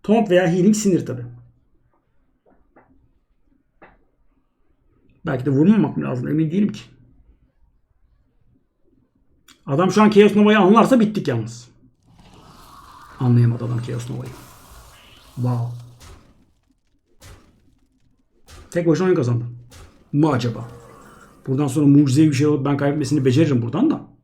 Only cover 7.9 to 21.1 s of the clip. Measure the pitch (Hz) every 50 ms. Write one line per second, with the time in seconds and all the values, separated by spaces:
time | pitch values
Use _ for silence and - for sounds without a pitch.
7.9 | _ _ _ _ _ _ _ _ _ _ _ _ _ _ _ _ _ _ _ _
8.9 | _ _ _ _ _ _ _ _ _ _ _ _ _ _ _ - 139 147 185 180
9.9 | - 214 214 208 214 202 214 208 208 214 208 208 214 220 190 180 220 233 196 165
10.9 | 262 240 214 - - 196 - 143 123 113 107 - - - - _ _ _ _ _
11.9 | _ _ _ _ _ _ _ - - - - - - - - - - - - -
12.9 | - - - - - - 131 123 120 120 120 120 117 117 117 117 123 117 120 123
13.9 | 127 120 120 123 127 123 127 127 - - - - - - - - - - - -
14.9 | - - - - - - _ - _ 131 123 123 123 120 120 120 - - - -
15.9 | - _ - - - - _ _ _ _ _ _ _ _ _ _ _ _ _ _
16.9 | _ _ _ _ _ _ - - - - _ _ _ _ _ _ _ _ _ _
17.9 | _ _ _ _ _ _ _ _ _ _ _ - - - - - - 170 165 165
18.9 | 156 143 185 185 180 160 127 123 120 117 - - - - - - - - - -
19.9 | _ _ _ _ - 143 156 156 139 120 123 120 107 117 - - - - - -
20.9 | - - - -